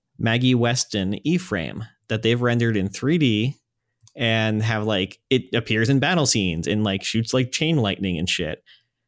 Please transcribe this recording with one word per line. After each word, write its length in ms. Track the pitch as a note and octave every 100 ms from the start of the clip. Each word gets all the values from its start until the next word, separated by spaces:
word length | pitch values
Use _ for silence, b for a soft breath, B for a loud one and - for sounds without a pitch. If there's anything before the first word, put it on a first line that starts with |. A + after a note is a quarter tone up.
| _ -
Maggie 360 | A2+ A#2+ B2+
Weston 640 | B2 A#2+ B2 - G#2+ F#2+ G2+ D3
E-frame 580 | F3 F3+ G2 C#2 G1+ A2+ _ -
that 140 | A2
they've 180 | A2+ A#2+
rendered 360 | B2 A#2+ A#2 G#2
in 120 | F#2+
three 300 | - C3 E3+
D 360 | C#3 G#2+ B2 - _ _ _ _ -
and 480 | - A2+ A2+ A2 G#2+
have, 220 | A2 A2
like, 340 | G#2+ G2+ F#2+ - -
it 240 | C3 B2
appears 340 | A#2 A2+ A2 A2+
in 120 | C#3
battle 260 | C#3 F3+ C3+
scenes 400 | A#2 F#2 E2 D#2+
and, 180 | G#2+
like, 180 | G#2+ F#2+
shoots, 300 | - A2+ A2+
like, 200 | C3 B2+
chain 240 | - D#3 D#3+
lightning 420 | G#2 F#2 G2 E2+
and 100 | F2+
shit. 340 | - D#2+ - _ b b _